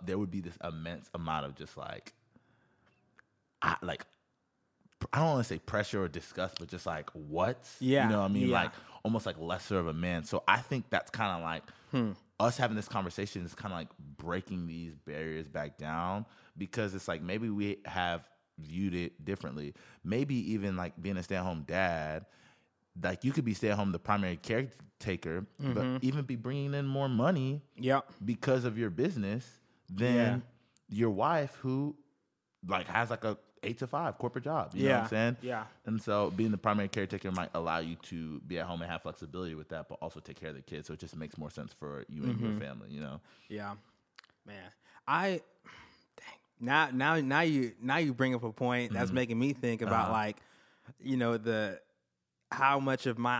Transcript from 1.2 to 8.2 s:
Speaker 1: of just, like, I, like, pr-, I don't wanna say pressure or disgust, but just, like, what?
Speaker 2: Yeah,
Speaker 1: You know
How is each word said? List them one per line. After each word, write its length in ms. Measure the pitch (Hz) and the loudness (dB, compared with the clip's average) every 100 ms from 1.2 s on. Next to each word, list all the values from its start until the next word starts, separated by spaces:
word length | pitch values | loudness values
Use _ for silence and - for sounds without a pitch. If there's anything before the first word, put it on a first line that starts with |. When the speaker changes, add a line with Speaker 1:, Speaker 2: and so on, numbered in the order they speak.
| 80 78 69 | -2 -2 -4
Speaker 1:
of 80 | 69 | -8
just, 200 | 78 - | -14 -12
like, 360 | - - - - _ _ _ _ _ _ _ _ _ _ _ _ _ - | -12 -12 -16 -20 _ _ _ _ _ _ _ _ _ _ _ _ _ -2
I, 140 | 78 82 | 0 0
like, 220 | 87 73 - _ _ _ _ _ _ _ _ - | -2 -6 -8 _ _ _ _ _ _ _ _ -10
pr-, 80 | - | -2
I 60 | 143 | 2
don't 120 | 160 | 4
wanna 140 | 135 | 4
say 140 | 113 82 | 2 -4
pressure 440 | - 107 104 104 | 0 0 2 0
or 60 | 90 | 0
disgust, 500 | 82 - - 92 - | -2 -8 -4 -4 -4
but 100 | 85 | -10
just, 180 | 90 90 | -8 -4
like, 240 | 78 73 | -4 -6
what? 580 | 80 73 80 104 127 - - | -12 -4 0 2 0 -8 -2
Speaker 2:
Yeah, 240 | 127 139 | 4 6
Speaker 1:
You 80 | 117 | 8
know 80 | 104 | 6